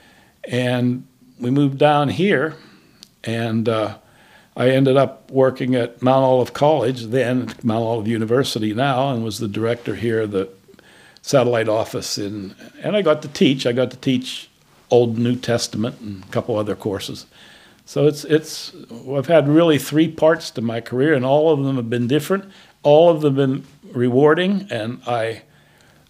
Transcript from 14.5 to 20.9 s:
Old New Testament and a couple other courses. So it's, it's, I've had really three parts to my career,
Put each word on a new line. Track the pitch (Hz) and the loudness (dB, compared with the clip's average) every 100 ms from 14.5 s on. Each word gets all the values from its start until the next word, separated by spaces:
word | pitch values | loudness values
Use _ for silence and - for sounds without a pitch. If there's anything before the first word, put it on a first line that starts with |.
| _ _ _ _ | _ _ _ _
Old | 123 120 113 | 2 4 2
New | 120 | 0
Testament | 123 - 117 - 107 117 - | 0 -2 -2 -2 -6 -6 -8
and | 107 98 | -14 -14
a | 98 | -8
couple | 120 - 107 | -6 -2 -4
other | 104 92 | -4 -6
courses. | 110 98 - 117 - _ - - - _ | -6 -6 -8 -14 -16 _ -20 -20 -20 _
So | - 147 147 | -10 0 0
it's, | 147 | 0
it's, | - 151 156 - - 170 - 117 123 | 0 0 0 -10 -14 -18 -20 -16 -8
I've | 139 135 | -6 4
had | 165 143 | 4 6
really | 156 170 147 | 4 4 2
three | - 147 160 | 0 0 0
parts | 160 160 165 - | 2 2 2 -4
to | - | -8
my | 117 117 | -6 -6
career, | - | -6